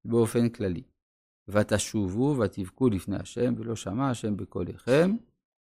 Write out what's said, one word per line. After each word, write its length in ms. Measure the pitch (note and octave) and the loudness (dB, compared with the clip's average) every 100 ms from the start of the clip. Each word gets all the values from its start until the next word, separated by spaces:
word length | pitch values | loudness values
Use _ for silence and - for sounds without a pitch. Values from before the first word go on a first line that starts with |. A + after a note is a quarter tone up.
| A2+ | -2
באופן 440 | A#2 A2 A#2+ A#2 | 2 2 2 0
כללי. 340 | A#2 G2 E2+ - _ _ _ _ _ - | 0 -4 -4 -8 _ _ _ _ _ -2
"ותשובו 880 | G#2 G#2 G#2+ - A2 F#2+ G2+ C#3 C#3 | 2 2 0 0 -2 0 0 0 2
ותבכו 500 | G2+ - F#2 - C3 | 0 -2 -8 0 2
לפני 260 | F#2+ G2+ G2 | 2 -2 -6
השם, 380 | G2+ A#2+ B2 A2+ | -6 -2 -2 -2
ולא 180 | A2+ A2 | -4 -6
שמע 340 | F#2+ G#2+ C#3 | -4 -2 -2
השם 280 | A#2+ A2 G2 | -2 -2 -4
בקולכם, 760 | F#2+ F#2+ F2+ - - C#3 F3+ A3+ - _ _ _ | -4 -6 -6 -4 2 4 4 0 -6 _ _ _